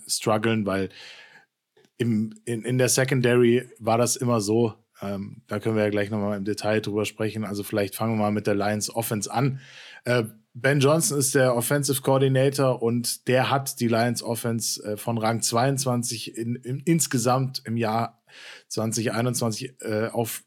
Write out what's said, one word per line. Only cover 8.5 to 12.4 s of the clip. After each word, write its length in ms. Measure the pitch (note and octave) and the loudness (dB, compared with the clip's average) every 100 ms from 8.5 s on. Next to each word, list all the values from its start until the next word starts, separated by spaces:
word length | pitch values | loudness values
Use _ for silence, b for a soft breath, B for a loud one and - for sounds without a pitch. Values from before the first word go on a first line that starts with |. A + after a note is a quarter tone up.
Lions 340 | G2+ G2+ G#2+ - | 0 0 0 -2
Offense 420 | A2+ A2 A2 G2 | -4 -4 -4 -2
an. 300 | B2 C#3 C3+ B B B B | 0 0 -2 B B B B
Äh, 200 | A#2+ B2 A2 - _ | -2 0 0 -8 _
Ben 260 | A#2+ C3+ D3 | -2 2 4
Johnson 380 | C3+ E3 E3 C#3+ | 4 4 2 0
ist 160 | B2+ | 2
der 220 | C#3+ B2+ A#2+ | 4 4 4
Offensive 460 | - D3 C#3 C3+ | 2 0 0 0
Coordinator 800 | - C3+ C3+ C3 | 2 4 4 4